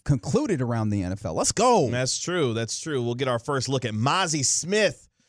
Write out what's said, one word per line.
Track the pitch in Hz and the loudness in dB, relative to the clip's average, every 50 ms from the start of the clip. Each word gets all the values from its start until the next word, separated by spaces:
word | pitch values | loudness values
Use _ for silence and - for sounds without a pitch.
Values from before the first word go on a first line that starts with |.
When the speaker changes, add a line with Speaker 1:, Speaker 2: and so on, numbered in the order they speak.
| - | -2
Speaker 1:
concluded | - 143 127 - - 131 226 302 285 196 135 127 | 0 0 0 0 0 0 0 0 0 0 0 0
around | 117 120 113 110 107 | -2 -2 0 0 0
the | 104 104 92 | 0 0 0
N | 90 95 | -2 -4
F | 101 - | -6 -6
L. | 92 80 | -4 -4
Let's | - 247 - - | -2 -2 0 0
go. | - 208 254 240 214 151 120 | 2 4 4 6 4 4 2
Speaker 2:
That's | 117 123 131 131 - - | 0 0 -2 -2 -2 -4
true. | - - 175 180 156 127 110 | -4 -2 0 0 0 0 0
That's | 110 113 110 - - | -2 -4 -4 -6 -8
true. | - 160 151 131 120 | -6 -4 -2 -2 -2
We'll | 120 120 | -2 -2
get | 120 139 131 | -2 0 0
our | 123 117 | 0 0
first | - - 143 135 120 - | -2 -2 -2 -2 -2 0
look | 135 131 120 | 0 -2 -2
at | 117 107 | -2 -2
Mozzie | 107 113 135 156 185 190 170 151 156 135 | 0 0 2 2 2 0 0 0 0 0
Smith | - - - - 165 196 214 214 175 131 - - _ _ _ _ | 0 0 -2 -2 0 2 2 2 2 0 -4 -12 _ _ _ _